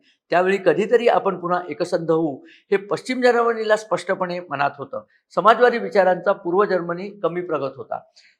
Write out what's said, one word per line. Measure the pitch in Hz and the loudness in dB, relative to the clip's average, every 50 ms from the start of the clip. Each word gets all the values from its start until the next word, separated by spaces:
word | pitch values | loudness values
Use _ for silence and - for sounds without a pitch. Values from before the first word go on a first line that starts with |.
| _ _ _ _ _ _ | _ _ _ _ _ _
त्यावेळी | 160 175 185 190 196 190 | 0 2 2 2 0 2
कधीतरी | 190 180 - 180 214 202 240 226 233 233 | 2 2 2 2 0 2 2 4 4 4
आपण | - 180 170 196 185 175 | 2 2 2 0 -4 -4
पुन्हा | 175 175 180 180 - - | -4 -2 -2 -2 -4 -6
एकसंध | 147 - 175 - 190 170 165 160 | -6 -6 -4 -4 -2 -4 0 0
होऊ | 160 160 165 151 135 135 - - - _ _ - | 0 2 2 -2 -4 -6 -14 -20 -20 _ _ -2
हे | 202 196 | -2 -2
पश्चिम | 202 - 160 - - - 254 254 | -2 -4 -6 -6 -4 -6 -6 2
जर्मनीला | 247 247 233 240 233 233 226 220 220 214 214 | 2 4 4 4 2 2 0 -2 0 0 0
स्पष्टपणे | 214 - - 175 165 - - 190 190 185 175 175 180 175 175 | 0 0 -4 -6 -6 -2 -4 -4 -4 -4 -6 -6 -8 -8 -8
मनात | 147 139 143 - - - | -8 -4 -4 -4 -6 -6
होतं. | 135 - - 107 - _ _ _ _ _ - | -14 -12 -12 -14 -14 _ _ _ _ _ -6
समाजवादी | 180 175 214 233 - 247 240 240 233 | 2 4 4 6 6 6 4 4 2
विचारांचा | 196 185 202 202 185 185 180 175 170 196 | -6 0 2 2 4 4 2 0 0 -2
पूर्व | 175 175 - 175 170 196 208 | -2 -2 -2 -2 0 0 2
जर्मनी | 190 185 175 170 170 170 175 196 202 196 - - | 2 0 -2 -2 -4 -6 -8 -8 -12 -12 -6 -6
कमी | 165 170 180 | -4 -4 -4
प्रगत | 175 - 160 139 139 131 135 | -6 -6 -6 -6 -6 -6 -8
होता." | 135 110 _ - - - _ _ _ _ _ _ _ | -12 -12 _ -12 -12 -12 _ _ _ _ _ _ _